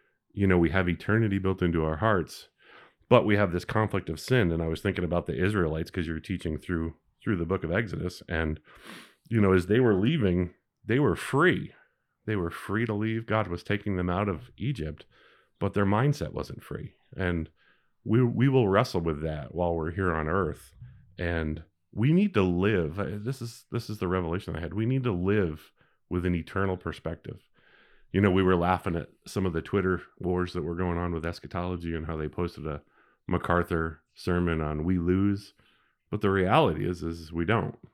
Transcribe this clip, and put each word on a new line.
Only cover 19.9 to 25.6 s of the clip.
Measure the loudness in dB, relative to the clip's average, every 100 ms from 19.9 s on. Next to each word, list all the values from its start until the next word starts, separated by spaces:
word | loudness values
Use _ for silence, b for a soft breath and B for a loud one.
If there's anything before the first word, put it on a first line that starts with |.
here | -2 0
on | 0 0
earth. | 0 -2 -4 -14 -20 B B B -6
And | -4 -2 -2 -4 -10 _ _
we | 0 4
need | 4 4
to | 4
live. | 2 4 2 2 0 -4
uh, | -6 -6
This | -8 -8
is, | -10 -14 -10
this | -8 -8
is | -6
the | -2
revelation | -2 -2 -4 -6 -8
I |
had. | -6
We | -4 -2
need | 0
to | -2
live | 0 2 2 0 -4